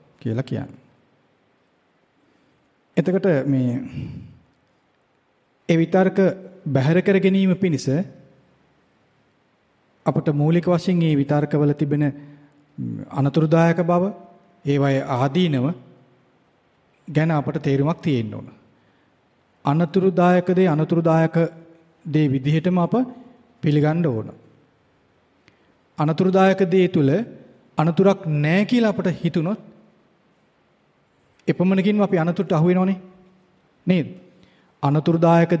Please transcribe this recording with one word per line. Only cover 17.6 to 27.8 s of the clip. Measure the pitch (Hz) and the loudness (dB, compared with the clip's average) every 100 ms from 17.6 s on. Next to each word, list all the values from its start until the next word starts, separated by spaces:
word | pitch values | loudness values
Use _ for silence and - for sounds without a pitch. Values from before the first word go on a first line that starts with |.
තේරුමක් | 143 135 143 170 | -2 0 -2 -2
තියෙන්න | 165 131 110 | -2 -2 -4
ඕන. | 104 - - _ _ _ _ _ _ _ _ _ _ | -10 -16 -20 _ _ _ _ _ _ _ _ _ _
අනතුරුදායක | - 151 170 185 185 170 175 180 180 180 | -2 0 0 0 0 2 4 2 2 2
දේ | 190 | 2
අනතුරුදායක | 151 156 165 165 160 160 165 165 - - - _ _ | 0 0 0 2 2 2 0 -2 -4 -20 -20 _ _
දේ | - 151 147 | -4 0 0
විදිහටම | 135 131 160 175 180 | 0 0 0 0 0
අප | 170 233 254 - - - _ _ | 0 0 -2 -8 -20 -20 _ _
පිළිගන්න | 147 147 147 160 165 | 0 2 2 0 -2
ඕන. | 113 104 - - _ _ _ _ _ _ _ _ _ _ _ _ _ _ - | -4 -8 -16 -20 _ _ _ _ _ _ _ _ _ _ _ _ _ _ -4
අනතුරුදායක | 151 156 185 190 190 190 185 | -2 0 2 4 4 4 2
දේ | 185 180 | 2 2
තුල | 185 139 170 233 - - - _ | 2 2 0 -4 -12 -20 -20 _
අනතුරක් | - | -2